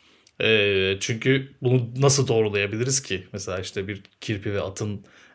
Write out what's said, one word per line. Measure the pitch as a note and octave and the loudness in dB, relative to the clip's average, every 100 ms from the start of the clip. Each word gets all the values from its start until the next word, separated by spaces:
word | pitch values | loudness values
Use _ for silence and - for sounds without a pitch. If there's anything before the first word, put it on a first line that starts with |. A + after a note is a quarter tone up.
| _ _ _ - | _ _ _ -2
Ee, | A2 A2 G2+ G2 F#2+ G2 | 2 4 4 2 2 0
çünkü | - A2+ C3 C3+ C3+ - | -2 0 2 2 0 -4
bunu | B2 B2+ A#2+ B2 | 2 2 0 2
nasıl | C#3 C#3 B2 | 4 4 4
doğrulayabiliriz | A2+ G#2+ G2+ G2+ A2 B2+ C3 | 2 2 0 0 -2 -2 -2
ki? | - F#2 - | -2 -8 -6
Mesela | G2+ F#2+ F#2 | -10 -6 -6
işte | F#2 G#2 G2 | -6 -8 -8
bir | G2 - _ | -10 -14 _
kirpi | - G#2 G#2 | -6 -4 -4
ve | G2+ | -4
atın, | F#2 F#2+ G#2+ G2 - - - | -4 -4 -6 -6 -12 -20 -20